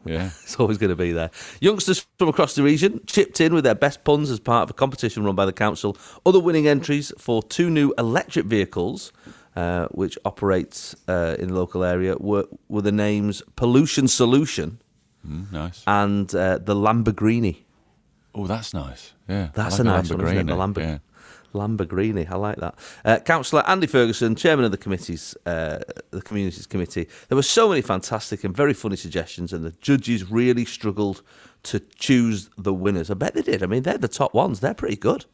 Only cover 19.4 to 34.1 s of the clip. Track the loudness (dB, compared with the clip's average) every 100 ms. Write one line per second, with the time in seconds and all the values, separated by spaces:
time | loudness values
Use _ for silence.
19.4 | -4 -4 -4 0 2 2 0 -2 0 0
20.4 | 0 -2 -2 -2 -4 -6 _ _ -20 -20
21.4 | _ -6 -4 -2 -2 0 0 -2 -4 -4
22.4 | -4 -6 -8 -10 -20 -6 2 2 2 0
23.4 | 2 0 2 2 2 4 4 2 0 2
24.4 | 4 4 2 0 -4 -6 -6 -10 -10 -10
25.4 | -6 -4 -4 -6 -10 -16 -12 -12 -6 -4
26.4 | -4 -6 -8 -6 -4 -6 -8 -12 -2 0
27.4 | 2 4 4 2 0 -2 -2 -8 -6 -6
28.4 | -6 0 0 0 -4 -6 -4 -6 -6 -8
29.4 | -8 -6 -8 -8 0 0 2 -4 0 2
30.4 | 2 2 -2 -4 -6 -2 -2 -2 _ -20
31.4 | -20 _ -8 -8 -8 _ 2 4 4 0
32.4 | -6 -6 -4 0 0 0 -2 -4 -2 -2
33.4 | -2 -2 0 -2 -2 -4 -4